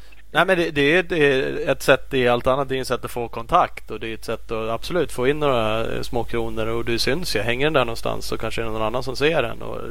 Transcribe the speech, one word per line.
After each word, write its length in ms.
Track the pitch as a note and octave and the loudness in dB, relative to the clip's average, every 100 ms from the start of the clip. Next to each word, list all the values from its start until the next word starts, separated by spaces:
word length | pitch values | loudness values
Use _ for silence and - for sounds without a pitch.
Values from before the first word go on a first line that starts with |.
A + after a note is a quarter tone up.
| - - - | -14 -14 -4
Nej, 160 | D3 F3 | 2 4
men 120 | F3+ | 2
det, 120 | E3 | 2
det 260 | D3 C#3+ F3 | 2 4 4
är, 60 | |
det 160 | F3 F3 C#3+ | 2 2 4
är 460 | C3 C#3+ C#3 D3+ | 4 0 -2 -2
ett 120 | C3+ | 0
sätt 320 | - C3+ - C3+ | 4 2 2 2
i 140 | A#2+ | 4
allt 180 | A#2+ C3 | 4 2
annat. 220 | C3 C3 | 0 0
Det 80 | C3 | -2
är 40 | |
ett 60 | B2 | -2
sätt 180 | B2 A#2+ | -2 -4
att 60 | |
få 180 | B2 A#2 | -6 -6
kontakt 600 | A#2 A#2 E3+ B2 - - | -6 0 2 2 -2 -10
och 100 | G#2+ | -8
det 80 | A2+ | -6
är 60 | A2 | -6
ett 100 | - | -4
sätt 260 | A2+ - | -6 -4
att 180 | A2 A2 | -4 -2
absolut 420 | A2+ - F3 C#3 | -4 -2 0 0
få 160 | - B2 | 0 2
in 100 | D3+ | 2
några, 540 | D3 B2 A2 A2 A#2+ B2 | 2 2 2 0 -2 -2
eh, 60 | |
små 220 | A#2 A#2+ A2+ | -2 -2 0
kronor. 420 | A#2 A2+ A2 A2 | 0 -2 -2 -2
Och 180 | A#2 A#2 | -2 0
du 140 | A#2 | 0
syns 380 | - D3 F3 - | 0 0 0 -2
ju. 40 | |
Hänger 260 | A2 A#2+ D3 | 0 0 2
den 60 | |
där 120 | D3+ A#2+ | 2 2
någonstans 420 | A#2 A#2 A2 - | 0 -2 -2 -2
så 100 | A2+ | -4
kanske 220 | A2 A2+ | -2 -2
det 60 | A2+ | -2
är 40 | |
någon 120 | A2 | -2
annan 200 | A2 B2 | -2 -2
som 140 | B2+ A#2+ | -4 0
ser 260 | D3 D#3+ | 2 2
den. 200 | A#2 G#2+ | 0 -4
Och 160 | A2 A#2 A#2+ | -8 -8 -8